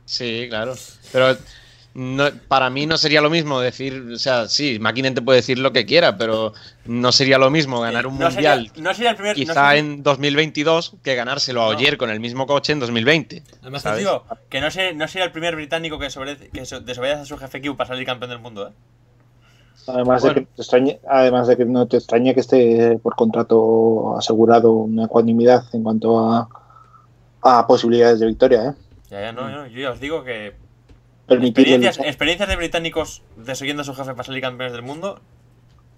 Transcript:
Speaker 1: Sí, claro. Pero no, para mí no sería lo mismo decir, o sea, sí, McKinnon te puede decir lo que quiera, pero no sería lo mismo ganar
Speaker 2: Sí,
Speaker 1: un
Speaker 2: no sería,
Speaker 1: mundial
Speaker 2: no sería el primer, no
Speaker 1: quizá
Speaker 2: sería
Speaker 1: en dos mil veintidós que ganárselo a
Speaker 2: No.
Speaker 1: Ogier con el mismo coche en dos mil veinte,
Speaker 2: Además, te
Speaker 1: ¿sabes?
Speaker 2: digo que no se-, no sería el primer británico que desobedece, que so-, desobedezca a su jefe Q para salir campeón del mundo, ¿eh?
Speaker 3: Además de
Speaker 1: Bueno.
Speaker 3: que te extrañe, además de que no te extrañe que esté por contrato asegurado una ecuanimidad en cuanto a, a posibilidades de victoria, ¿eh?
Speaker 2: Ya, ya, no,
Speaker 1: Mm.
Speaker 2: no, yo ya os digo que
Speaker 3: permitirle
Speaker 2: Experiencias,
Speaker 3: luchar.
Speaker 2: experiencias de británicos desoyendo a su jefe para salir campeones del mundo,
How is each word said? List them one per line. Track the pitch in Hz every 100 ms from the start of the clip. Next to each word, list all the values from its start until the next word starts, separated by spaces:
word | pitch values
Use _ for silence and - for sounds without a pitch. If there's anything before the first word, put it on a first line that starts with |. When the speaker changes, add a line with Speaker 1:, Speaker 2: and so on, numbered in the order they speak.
Speaker 1:
Sí, | - - 123 113 123
claro. | 110 117 127 - - -
Pero | 127 131 127 - - - _ _ -
no, | 127 131 143 - -
para | 135 127
mí | 135 151
no | 160
sería | 156 151
lo | 151
mismo | 165 151 131
decir, | 123 117 135 131 120 117
o |
sea, | 113 120 107
sí, | - 147 110
McKinnon | 107 113 131 127
te |
puede | 120 127
decir | 117 127
lo | 135
que | 131 104
quiera, | 151 160 98
pero | 113 110 110 - - -
no | 113 120 123
sería | 120 135 131
lo | 135
mismo | 156 139 120
ganar | 117 117
Speaker 2:
Sí, | 127
Speaker 1:
un | 135
Speaker 2:
no | 170
sería, | 151 151 135
Speaker 1:
mundial | 110 143
Speaker 2:
no | 170
sería | 190 240
el | 214
primer, | 202 202
no |
Speaker 1:
quizá | 147 151 143
Speaker 2:
sería | 147
Speaker 1:
en | 151 143
dos | 143 135
mil | 143 143
veintidós | 156 147 147 165 170 -
que | 143 123
ganárselo | 120 139 135 120
a | 110
Speaker 2:
No. |
Speaker 1:
Ogier | 110 139 143
con | 120
el | 107
mismo | 117 127 131
coche | 143 147
en | 151
dos | 120
mil | 117 113
veinte, | 160 123 - - _
Speaker 2:
Además, | 131 135
te | 107
Speaker 1:
¿sabes? | 107
Speaker 2:
digo | 196 143 - - _
que | 135
no | 147
se-, | 170 185
no | 156 156
sería | 185
el | 180
primer | 156 170 156
británico | 147 165 165 147
que |
desobedece, | 139 139 135 143 -
que | 135 127
so-, | 131
desobedezca | 113 123 131 147
a | 139
su | 143
jefe | 135 139
Q | 143 135
para | 127
salir | 127 127
campeón | 123 123
del | 120
mundo, | 117 107 101
¿eh? | - _ _ _ _ _ _ _ _ _ _ -
Speaker 3:
Además | 127 123 127
de | 131
Speaker 1:
Bueno. | 139
Speaker 3:
que | 131 -
te |
extrañe, | 117 127 135 - -
además | 135 127 123 120
de | 123
que | 120
no | 127 120
te | 120
extrañe | - 120 127
que | 131
esté | 117 131 120 117 117 113
por | 117 -
contrato | 113 113 117 117 110 113 113 110 110 117
asegurado | - 110 113 117 113
una | 113 110 113 113
ecuanimidad | 120 117 117 120 123 123
en | 117
cuanto | 110 110 113 113
a, | 113 117 117 - _ - _ _ _ _ _ _
a | 135 120 110
posibilidades | 123 117 120 117 113
de | 113
victoria, | 110 127 120 123
¿eh? | - _ - -
Speaker 2:
Ya, | 101
ya, | 107
no, | 117 135
Speaker 1:
Mm. |
Speaker 2:
no, | 139 135
yo | 117
ya | 139
os | 117
digo | 139 160
que | 127 113 104 - - _ _ _ _ _ -
Speaker 3:
permitirle | 127 123 113
Speaker 2:
Experiencias, | 131 127 120 135
Speaker 3:
luchar. | 147
Speaker 2:
experiencias | 135 147 175 196
de | 185
británicos | 165 170 165 160 147 - _ -
desoyendo | 113 131 139 147
a | 139
su |
jefe | 131 135
para | 123
salir | 123 131
campeones | 131 123 127
del | 120
mundo, | 123 151 196 - _ _ _ _ _ _ _